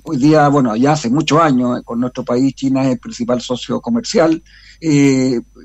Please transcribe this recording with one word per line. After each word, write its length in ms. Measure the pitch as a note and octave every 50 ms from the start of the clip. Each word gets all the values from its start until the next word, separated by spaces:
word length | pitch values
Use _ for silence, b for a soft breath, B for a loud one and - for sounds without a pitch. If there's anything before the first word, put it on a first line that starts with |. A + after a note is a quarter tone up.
| -
hoy 140 | D3+ D#3+
día, 300 | A#2+ C3 D3+ D#3 D3+ C#3+
bueno, 280 | C#3+ C#3 C#3+ B2+ A#2 G#2+
ya 160 | A2+ C3 C#3+ D#3
hace 160 | D3+ - A2+
muchos 320 | B2+ D#3 D3+ - C#3+ D#3+
años, 380 | E3 D3+ C3 B2 B2 B2 B2 A#2+
eh, 20 | -
con 160 | - A#2+ A#2
nuestro 240 | B2 B2+ - - A#2+
país, 300 | - A#2+ B2+ C3+ C#3 C3
China 320 | - C#3 C3+ C3+ C3 C3+
es 80 | C3+ B2
el 60 | A#2
principal 420 | - A#2 A2 - A#2 A2+ B2 A#2
socio 400 | - - B2 A#2+ - - A#2 A2+
comercial. 600 | - A#2+ A#2 A#2 A2+ - - - D#3+ E3 D#3+ E3 _ B B B B B B B
Eh, 600 | E3 D#3+ D3 C#3+ C#3+ C#3 C3+ C3 C3 C3 B2 A#2 - _ _ -